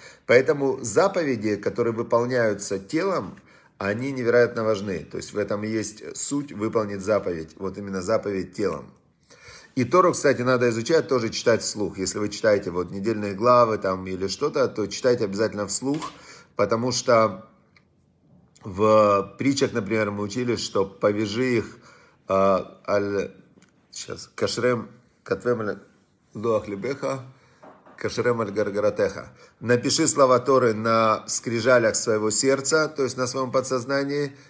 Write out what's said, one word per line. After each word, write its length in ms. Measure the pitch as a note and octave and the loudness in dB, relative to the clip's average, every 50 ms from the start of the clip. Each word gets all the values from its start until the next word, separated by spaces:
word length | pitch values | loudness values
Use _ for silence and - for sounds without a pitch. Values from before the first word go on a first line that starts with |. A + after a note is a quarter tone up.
| - - - _ _ | -20 -20 -20 _ _
Поэтому 520 | - A#2 C3 C3+ D3+ D3+ C#3+ C#3 C3+ C3 - | 4 6 6 6 4 2 2 0 -2 -2 -2
заповеди, 720 | A#2 A2+ G2 D3 F#3 F#3+ F#3+ F#3 D#3+ C#3 B2 G#2+ G#2 G#2+ G#2 | -6 0 2 4 4 4 2 0 -2 -2 -2 -2 -2 -2 -2
которые 380 | G2+ - G#2+ G2 - A#2+ A#2 A#2 | -2 -2 -4 -2 0 -2 -2 -2
выполняются 840 | A2+ A#2 A#2 B2 A#2 A#2+ B2 C3 B2 A#2 G#2+ G#2 G2 - - G2 F#2+ | -4 -2 0 0 0 2 2 0 0 2 0 0 -2 -4 -4 -6 -6
телом, 600 | G2 - D3+ D#3+ F#3 G3 F3+ C#3+ G#2 E2 - - _ _ - _ _ _ _ _ | -6 -4 -4 -2 -2 -2 -2 -4 -6 -8 -12 -18 _ _ -20 _ _ _ _ _
они 340 | G2+ G2 G#2 A#2 B2+ C#3 | -4 -4 -4 -2 -4 -6
невероятно 500 | C3+ B2+ A#2+ A#2 A#2 A#2+ A#2+ A2+ - A#2 | -6 -2 0 4 6 6 4 4 2 -2
важны. 440 | A2 A2 A2 F#2+ G2+ G#2 F#2 D#2 D2+ - | 0 0 0 0 -2 -4 -6 -6 -8 -10
То 60 | - | -10
есть 160 | - - - | -12 -12 -6
в 60 | - G#2 | -4 -4
этом 260 | G2+ G2 G#2+ G2+ G#2+ | -4 -2 -4 -4 -4
и 40 | G#2+ | -4
есть 480 | A2 A2 G2+ G2+ - - - - - | -4 -4 -4 -4 -8 -10 -14 -14 -10
суть 360 | - - - C#3+ C#3+ C#3 C#3+ | -8 -6 -4 -4 -6 -6 -6
выполнить 480 | - G#2 G#2+ A2+ - A2+ G#2+ G2+ G2+ G2 | -6 -4 -4 -2 0 -2 -2 -2 -6 -6
заповедь. 560 | F#2 G2+ G#2+ G2 - F2+ F2 E2 D#2+ - - | -2 0 0 0 0 -2 -6 -6 -8 -12 -12
Вот 220 | - F#2+ F#2+ F#2+ G#2 | -10 -10 -8 -8 -8
именно 240 | G2+ G2 F#2+ F#2+ | -10 -8 -8 -6
заповедь 520 | F2+ G2 A2+ G#2 - G#2 G2 F#2+ F#2 - - | -2 -2 -2 -2 -2 -4 -4 -4 -6 -8 -6
телом. 380 | - G#2 F#2 D#2+ C#2 A1+ G1+ - _ _ _ _ _ _ _ - - - - - - - _ _ | -4 -4 -4 -4 -6 -10 -16 -20 _ _ _ _ _ _ _ -20 -20 -20 -20 -20 -20 -20 _ _
И 100 | C3 B2 | -4 -2
Тору, 280 | B2 E3+ F#3 F3+ E3+ | 4 4 6 6 6
кстати, 300 | - - - C#3+ B2 G#2+ | 2 2 2 2 2 2
надо 260 | B2 B2+ B2+ A#2+ B2+ A#2+ | 2 2 2 4 4 2
изучать, 400 | A2+ A#2 A2+ D#3 D#3+ D#3+ - - | 2 0 0 2 2 2 2 2
тоже 220 | C3+ B2 A2+ A2 | 0 0 0 -2
читать 320 | - - - B2 A2+ G2+ | -6 0 2 2 2 2
вслух. 360 | - - - A2 G#2 E2 - F#2+ | 0 -4 -4 -4 -6 -6 -4 -4
Если 200 | F#2 F2 - G2+ | -4 -4 -4 -4
вы 100 | G#2+ G2+ | -6 -6
читаете 420 | - - - A2 G#2 G2 G2 F#2 | -6 -2 2 2 2 2 0 -4
вот 200 | E2+ F2+ F2 F2 | -4 -4 -6 -4
недельные 440 | - G2+ G2 A2+ A2 G#2 G#2 G2+ G2 | -8 -6 -4 -4 -2 -2 -4 -6 -4
главы 440 | F#2+ A2+ B2 B2 B2 A#2+ A2+ G#2+ G2 | 0 2 4 6 6 6 4 2 -2
там 280 | F#2+ F#2+ F#2+ F#2 F#2 | -2 -4 -4 -4 -6
или 220 | F#2 F#2 F2+ F#2+ F#2+ | -8 -6 -6 -4 -6
что-то, 400 | - - C#3+ D#3 D3+ D3 B2+ A2+ | -4 -4 -4 -2 0 0 -2 0
то 180 | - A2 G#2 | -2 -4 -6
читайте 380 | G2 - - - B2+ B2 A#2+ A2+ | -6 -6 -2 0 0 2 2 -2
обязательно 420 | G2 F#2+ G2+ A2 G2+ F#2 G#2 G#2 | -4 -2 -2 -2 -2 -2 -6 -6
вслух, 460 | G2 - - B2+ C3+ C#3+ D#3 - - - - - - - - - _ _ | -4 -6 -4 -2 -4 -4 -4 -6 -10 -14 -18 -20 -20 -20 -20 -20 _ _
потому 360 | - G#2 G2+ A#2 A2+ A#2+ B2+ | -2 0 0 0 0 0 -2
что 560 | A#2+ - - B2+ A#2+ A2+ A2 G#2 F#2+ F#2+ - - _ _ _ _ _ _ _ _ _ _ _ _ _ _ _ _ _ _ _ _ _ - | -2 -2 2 4 4 6 4 2 0 -6 -14 -20 _ _ _ _ _ _ _ _ _ _ _ _ _ _ _ _ _ _ _ _ _ -16
в 720 | - A2 F2+ F#2+ G#2+ G#2+ G#2+ G#2+ G#2+ G#2 G2+ G2 F#2+ F#2+ - - | -14 -10 0 2 4 6 8 8 8 6 4 2 0 -2 -6 -2
притчах, 340 | A#2 C3+ C3+ - C3+ - | 0 0 2 2 0 0
например, 380 | - A#2+ G2+ F#2+ A2+ A2 G#2+ G#2 | 0 -4 -2 0 0 0 0 0
мы 140 | G#2 G2+ G#2 | -2 -4 -6
учили, 320 | G2+ G2+ B2+ B2 A#2+ A2 | -6 -4 -4 -2 -2 -2
что 280 | - - - - G#2 F#2+ | -4 -4 -4 -2 -2 -2
повяжи 720 | G2 - - - G#2 G#2 G#2 A2 G2 G2+ A#2+ B2+ B2+ B2 | -2 -2 0 0 0 2 0 -2 -2 -2 -2 0 0 0
их, 220 | A2 - - - - - - - - _ _ _ _ _ - | 0 -2 -4 -12 -20 -20 -20 -20 -20 _ _ _ _ _ -2
а, 520 | F#2+ F#2+ F#2+ G2 F#2+ F2+ - - - - - | 2 2 4 4 4 2 0 -6 -14 -14 -4
аль-, 440 | - G2+ G2+ G2+ G2+ G2+ G2 - - - - _ _ _ _ _ _ _ _ _ _ | -2 0 0 0 0 -2 -2 -4 -4 -10 -16 _ _ _ _ _ _ _ _ _ _
сейчас, 400 | - - - - - - - - _ | -18 -16 -14 -12 -12 -14 -14 -16 _
кашрем, 540 | - A2 G2 - A#2+ A#2 B2+ B2 A2 - - - - _ _ _ _ | -4 -4 -2 -2 0 0 0 0 0 -4 -10 -16 -20 _ _ _ _
катвем 380 | _ - F#2+ E2+ - A#2+ A#2+ A2+ | _ -6 -6 -2 0 -2 -2 0
аль 180 | G#2+ G2+ - - - _ _ _ _ _ _ _ _ _ _ | -2 -6 -6 -8 -12 _ _ _ _ _ _ _ _ _ _
луах 340 | A2+ G#2 A#2 A2 G#2 G#2 G#2 | -6 -2 0 0 0 -2 -4
либеха, 560 | G2+ G2 G#2 B2 C#3 - C3+ C3+ C3+ C3 B2 B2+ - _ _ _ _ _ - - - _ _ - - - | -8 -6 -6 -6 -6 -4 -6 -6 -6 -6 -10 -16 -20 _ _ _ _ _ -20 -20 -20 _ _ -20 -12 -8
кашрем 420 | - G#2+ - A#2+ G#2+ B2 A#2 A2+ | -8 -6 -4 0 0 0 0 0
аль 100 | A2 G2 | -2 -2
гаргаратеха. 800 | G2 G#2+ G#2 G2+ G2 G#2 G2+ G#2 G2 - G2+ E2+ - C#2+ B1 - - - - _ _ _ | -2 -2 -2 -2 -2 0 0 0 2 2 0 0 -2 -6 -12 -16 -20 -20 -20 _ _ _
Напиши 460 | A2+ A2+ B2 A#2+ A#2+ C#3 - D#3 D#3+ | 0 0 2 2 2 0 0 2 2
слова 320 | C#3 - C#3 C#3 B2+ B2+ A#2+ | 2 4 4 6 6 6 4
Торы 360 | B2 C#3 C3+ C3 B2 A2+ G#2+ | 4 4 4 4 4 4 2
на 500 | G#2+ A2+ A2+ A2+ A2+ A2+ A2 G#2+ - - | 2 0 2 4 4 4 4 2 0 -2
скрижалях 680 | - - - - A#2+ A2+ A#2 G#2+ B2+ B2+ A#2+ A2+ G#2+ G2 | -6 -6 -6 -4 -4 -4 0 4 4 4 6 6 4 2
своего 340 | - - A#2+ A2 G#2+ G#2+ A2 | 0 0 0 0 2 0 0
сердца, 580 | G2+ - C3+ C3+ C3+ C#3 C3+ - D#3 D#3 D#3 C#3+ | 0 2 2 2 2 2 0 0 0 0 0 0
то 140 | - - C3+ | -2 -2 -2
есть 120 | A#2+ A2+ | -2 -2
на 100 | B2+ B2+ | -4 -4
своём 260 | B2 - C3+ C3 B2 | -4 -4 -4 -4 0
подсознании, 840 | B2+ C3 B2+ B2+ C3 B2+ A2+ C3 C#3 C#3 C#3 C#3 C#3+ D3 C#3+ C3+ - - - | 0 -2 0 0 -2 -4 -2 -2 -2 -2 -2 -2 -2 -4 -4 -6 -8 -14 -20